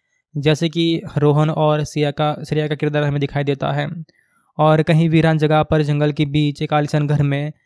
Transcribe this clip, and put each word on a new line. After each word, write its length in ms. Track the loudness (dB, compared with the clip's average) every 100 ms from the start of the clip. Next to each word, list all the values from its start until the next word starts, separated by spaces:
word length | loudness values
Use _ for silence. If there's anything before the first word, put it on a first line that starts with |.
| _ _ _
जैसे 340 | -4 0 0 0
कि 320 | 0 0 -2 -4 0
रोहन 320 | 2 2 2
और 340 | 2 0 0
सिया 260 | -2 -2 -2
का, 240 | -2 -4 -4
श्रेया 260 | -4 -4 -2
का 60 |
किरदार 280 | -2 -2 0
हमें 180 | 0 -2
दिखाई 240 | -2 -2
देता 280 | -2 -2 -2
है। 160 | -4 -6 -8 -14 _ _ _ _ 0
और 240 | 4 4
कहीं 240 | 4 2 4
वीरान 300 | 4 2 2
जगह 240 | 2 2
पर 180 | 2 0
जंगल 280 | 0 0 0
के 120 | 0 -2
बीच 360 | 0 -2 -2
एक 100 | -2
आलीशान 320 | -2 0 -2 0
घर 160 | 0
में 280 | 0 0 -6 -12